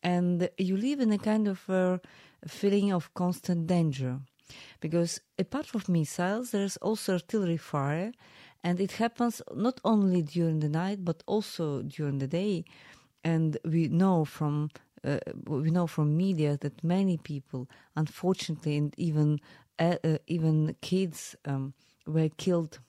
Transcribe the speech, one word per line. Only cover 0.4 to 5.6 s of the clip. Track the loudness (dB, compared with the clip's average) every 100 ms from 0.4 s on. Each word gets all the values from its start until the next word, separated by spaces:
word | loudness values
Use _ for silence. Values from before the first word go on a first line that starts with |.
| 0 -2
you | 0 0
live | 0 2
in | 2
a | 2
kind | 2 2 0
of, | -2 -2
uh, | 2 2 0 -4 -20 -20 _ -16
feeling | -2 2 4 2
of | 0 -4
constant | -2 -2 -2 -2 -2 2
danger, | 4 2 0 -4 -4 -10 _ _ -20 -20 -10
because | -2 0 0 -4 _ -6
apart | -4 -4